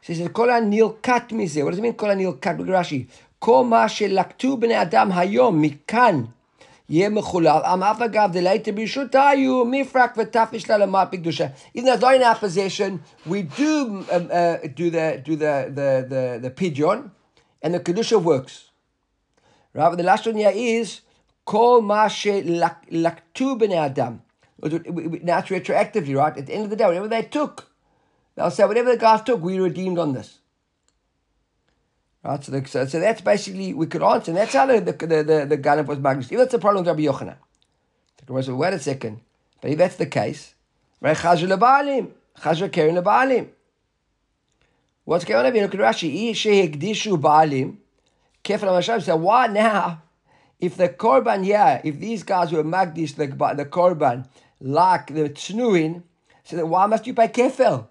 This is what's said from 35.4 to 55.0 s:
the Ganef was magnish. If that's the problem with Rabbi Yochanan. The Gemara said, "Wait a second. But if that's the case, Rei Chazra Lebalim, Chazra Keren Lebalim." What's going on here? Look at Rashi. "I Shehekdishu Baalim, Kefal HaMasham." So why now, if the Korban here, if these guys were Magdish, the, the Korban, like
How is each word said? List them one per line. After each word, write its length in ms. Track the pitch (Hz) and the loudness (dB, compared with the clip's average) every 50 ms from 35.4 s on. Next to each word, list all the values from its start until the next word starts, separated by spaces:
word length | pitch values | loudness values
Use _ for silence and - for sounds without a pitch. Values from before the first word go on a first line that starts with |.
| 143 139 | 2 0
the 100 | 151 143 | -2 0
Ganef 280 | 139 147 143 156 147 | 2 2 2 2 0
was 140 | 135 147 135 | -2 -4 -2
magnish. 320 | 139 139 135 143 123 113 175 | 0 0 0 0 -4 -6 0
If 60 | 226 | 0
that's 120 | 254 254 | 0 2
the 80 | 247 226 | 2 0
problem 260 | - 208 202 196 180 | 2 2 0 2 0
with 40 | 175 | -2
Rabbi 140 | 160 151 151 | 0 0 0
Yochanan. 340 | 147 131 113 117 87 - _ _ _ _ _ _ _ _ _ _ _ _ _ _ _ _ | -2 -2 -2 -6 -12 -14 _ _ _ _ _ _ _ _ _ _ _ _ _ _ _ _
The 80 | _ - | _ -16
Gemara 180 | - 127 131 131 | -8 -6 -6 -6
said, 120 | 135 127 | -6 -4
"Wait 180 | 127 151 180 196 | -2 -2 -2 -2
a 80 | 180 | -4
second. 400 | - 147 135 135 - 113 107 113 _ _ _ _ _ _ _ _ | -4 -6 -8 -6 -8 -12 -12 -14 _ _ _ _ _ _ _ _
But 100 | - - | -6 -6
if 80 | 151 151 | 0 0
that's 160 | 175 185 180 | 0 0 0
the 120 | - - | -4 -6
case, 480 | - - 135 104 110 - - - - _ _ _ _ _ _ _ _ _ _ | -4 -2 -4 -4 -4 -6 -10 -16 -20 _ _ _ _ _ _ _ _ _ _
Rei 140 | - 135 156 | -2 -2 0
Chazra 420 | 156 - 170 180 165 180 185 190 | 0 2 2 2 2 2 0 0
Lebalim, 540 | 185 175 190 202 - 285 285 277 262 202 - - _ _ _ _ _ | 2 4 4 4 4 2 0 -2 -2 -4 -6 -12 _ _ _ _ _
Chazra 320 | - 147 165 160 190 180 - | -2 -2 -2 0 -2 -4 0
Keren 240 | 175 156 156 170 | 2 2 2 2
Lebalim." 540 | 175 175 196 214 240 262 269 262 220 160 - _ _ _ _ _ _ _ _ _ _ _ _ _ _ _ _ _ _ _ _ _ _ _ _ _ _ _ _ _ _ _ | 0 0 2 2 2 2 2 0 -2 -2 -6 _ _ _ _ _ _ _ _ _ _ _ _ _ _ _ _ _ _ _ _ _ _ _ _ _ _ _ _ _ _ _
What's 200 | - 156 175 175 | -2 -2 -2 -2
going 220 | - 214 226 247 | 0 0 2 2
on 80 | 262 247 | 2 2
here? 80 | 220 202 | 2 0
Look 140 | 196 196 | 0 -2
at 40 | 190 | 0
Rashi. 500 | 208 226 226 - 175 160 131 170 220 233 | 0 0 0 0 -4 -6 -4 -4 -4 -4
"I 20 | 214 | -4
Shehekdishu 840 | - - 214 208 196 190 165 147 147 156 202 220 - - 220 196 160 | -4 0 2 4 4 2 2 -2 -6 -6 -6 -6 -6 -4 -4 -4 0
Baalim, 560 | 135 156 147 156 160 156 143 131 135 175 196 - _ _ _ _ _ _ _ _ _ _ _ _ _ | 2 4 6 6 4 4 2 -2 -4 -4 -8 -14 _ _ _ _ _ _ _ _ _ _ _ _ _
Kefal 280 | - 202 202 208 196 | -6 -4 -2 0 0
HaMasham." 300 | 185 180 175 202 233 226 | 0 0 0 0 -2 -4
So 140 | 156 135 170 | 0 0 -2
why 320 | 160 165 185 214 247 254 | 0 2 4 4 4 4
now, 560 | 233 202 202 214 226 214 196 175 175 170 160 _ _ _ _ _ _ _ _ _ _ _ _ | 2 2 2 2 2 2 0 -2 -4 -6 -10 _ _ _ _ _ _ _ _ _ _ _ _
if 180 | - 180 - | -6 -6 0
the 120 | - 180 175 | 0 0 0
Korban 560 | 175 - - 226 262 269 226 233 214 202 190 | 0 0 2 4 4 4 4 2 -2 0 0
here, 360 | 190 202 208 202 165 139 - - | 0 2 4 4 4 4 2 -2
if 160 | 156 147 143 | -6 -6 -6
these 240 | 175 214 226 208 165 | -8 -8 -8 -8 -4
guys 260 | - 196 180 175 160 | -2 0 0 0 0
were 140 | 165 160 151 | 0 -2 -2
Magdish, 500 | 156 170 190 190 175 156 165 160 147 135 | 0 0 0 0 -2 -2 -6 -6 -6 -4
the, 140 | - 151 135 135 139 151 117 101 | -6 -6 -6 -4 -2 -2 -2 -2
the 120 | 135 147 | -4 -6
Korban, 600 | 143 - 180 175 180 180 151 151 135 120 127 127 - _ _ _ _ _ _ | -6 -2 2 2 2 2 2 0 0 0 -2 -8 -14 _ _ _ _ _ _
like 540 | - 131 139 156 180 185 180 165 | -8 -2 2 2 4 4 4 2